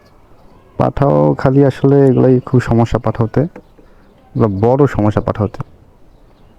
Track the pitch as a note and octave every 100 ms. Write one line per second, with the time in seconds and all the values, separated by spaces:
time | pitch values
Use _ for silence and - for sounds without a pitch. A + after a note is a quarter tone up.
0 | _ _ _ - - - _ - B2 -
1 | C#3+ D3 D3+ C#3 C3+ C3+ C#3 - C#3 C#3
2 | C3+ B2 B2+ B2+ - B2 - A#2 A#2 A2
3 | A2 - A2+ - F3 - - _ - -
4 | _ _ _ B2+ A2+ F#2+ A#2 C3+ C#3+ -
5 | G#2 G#2 G#2 G#2+ G2 - - - _ _
6 | - _ _ _ _